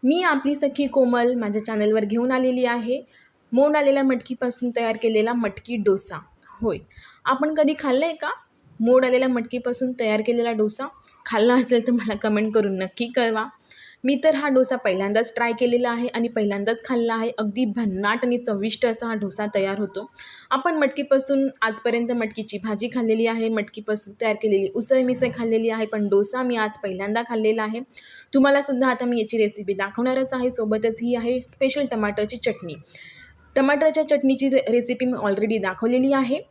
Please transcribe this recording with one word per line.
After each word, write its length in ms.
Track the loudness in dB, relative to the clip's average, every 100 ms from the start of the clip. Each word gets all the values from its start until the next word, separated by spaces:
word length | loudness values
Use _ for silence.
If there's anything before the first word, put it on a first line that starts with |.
मी 180 | 2 2
आपली 320 | 2 0 0
सखी 320 | 0 -2 0 0
कोमल 480 | 2 4 4 2
माझ्या 300 | 0 -2 -4
चॅनलवर 400 | -4 0 2 2
घेऊन 280 | 0 0 0
आलेली 320 | 2 2 2
आहे 360 | 0 0 -2 -4 -6 _ _ _ _
मोड 240 | 2 4 4
आलेल्या 260 | 4 2
मटकीपासून 680 | 2 0 -4 -6 -6 -4 -4 -2
तयार 200 | 0 0
केलेला 300 | 2 2 2
मटकी 440 | 0 -2 -4 -8 -2
डोसा. 420 | 2 2 0 -12 -14 _ _ -6
होय, 180 | -4 -4 -8 -20 -20 -10
आपण 300 | -2 0 0
कधी 200 | 2 2 2
खाल्लंय 340 | 0 0 0
का 180 | -4 -6 -8 _ _ _ -4
मोड 240 | 4 4
आलेल्या 240 | 4 2 2
मटकीपासून 640 | 0 -2 -6 -4 -4 -4 -2
तयार 220 | 0 0 0
केलेला 260 | 0 0
डोसा? 340 | 0 -2 -2 -10 -12 _ _ -4
खाल्ला 280 | 2 4
असेल 320 | 4 4 2 2
तर 60 |
मला 220 | 0 0
कमेंट 400 | -2 0 0 2
करून 240 | 2 2 -2
नक्की 280 | -6 -4 -4
कळवा. 400 | 0 0 0 -4 -10 _ -20 -20 -6
मी 160 | -2 2
तर 100 | 2
हा 140 | 2 2
डोसा 280 | 2 2 0
पहिल्यांदाच 560 | -2 0 0 0 0
ट्राय 180 | -2 -2
केलेला 380 | 0 2 2 0
आहे 180 | -2 -4
आणि 200 | -2 -2
पहिल्यांदाच 560 | 0 -2 0 -2 -4
खाल्ला 300 | -2 -2 0
आहे. 160 | 0 -4 -4
अगदी 260 | -4 -2
भन्नाट 600 | -2 0 -2 0 0 0
आणि 120 | 0 -2
चविष्ट 480 | -2 -2 -4 0 -2
असा 200 | -2 -4
हा 80 |
डोसा 320 | -4 -6 -6 -4
तयार 240 | -2 -2 -2
होतो. 320 | -4 -6 -12 -16 -20 -20 -4
आपण 260 | -2 0 2
मटकीपासून 720 | 0 0 0 2 2 0 0 0
आजपर्यंत 500 | -4 -2 -2 0 0
मटकीची 460 | -2 -2 -4 -8 -6
भाजी 300 | -6 -4 -2
खाल्लेली 320 | -2 0 2 2
आहे, 220 | 0 0
मटकीपासून 680 | -2 -4 -8 -4 -6 -6 -4
तयार 160 | -2 0
केलेली 260 | 2 2 0
उसळ 280 | -4 2 2
मिसळ 260 | 2 0 -2
खाल्लेली 360 | -2 0 0 0
आहे, 160 | -2 -2
पण 220 | -2 2
डोसा 340 | 2 2 -2
मी 140 | -2 0
आज 220 | -2 -4
पहिल्यांदा 440 | -8 -6 -4 -2 -2
खाल्लेला 340 | 0 0 0
आहे. 180 | -2 -6 -10 -18 -20 -20 -2
तुम्हालासुद्धा 540 | 2 4 4 2 0 0
आता 160 | 0
मी 160 | -2 -2
याची 180 | -2 0
रेसिपी 360 | 0 -2 -6
दाखवणारच 600 | -4 -4 -2 0 0 -2
आहे. 160 | -2 -2
सोबतच 520 | -2 -2 0 0 -2
ही 120 | -2
आहे 260 | -2 0 -2
स्पेशल 460 | -4 -2 0 0 -2
टमाटरची 460 | -2 -2 -2 -4 -2
चटणी. 380 | -4 -4 -8 -14 -16 -20 -20 -20 -20 -20 _ 0
टमाटरच्या 520 | 2 4 2 2 2
चटणीची 400 | 2 4 2 2
रे-, 220 | 2 2
रेसिपी 360 | 0 0 -2 -2
मी 120 | 0
already 420 | 0 0 0 0
दाखवलेली 500 | -2 -2 0 2 4
आहे. 280 | 2 2 -2 -6